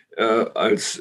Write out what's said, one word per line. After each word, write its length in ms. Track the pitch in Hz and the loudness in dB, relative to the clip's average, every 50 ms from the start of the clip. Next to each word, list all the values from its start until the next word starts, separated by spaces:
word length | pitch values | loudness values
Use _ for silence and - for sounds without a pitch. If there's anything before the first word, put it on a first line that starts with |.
| _ _ - | _ _ -4
Äh, 80 | - 110 | -2 0
als, 760 | 110 110 117 - - - - 95 110 104 - - - - - | 2 2 2 0 -2 -2 -2 2 2 2 0 -2 -8 -10 -2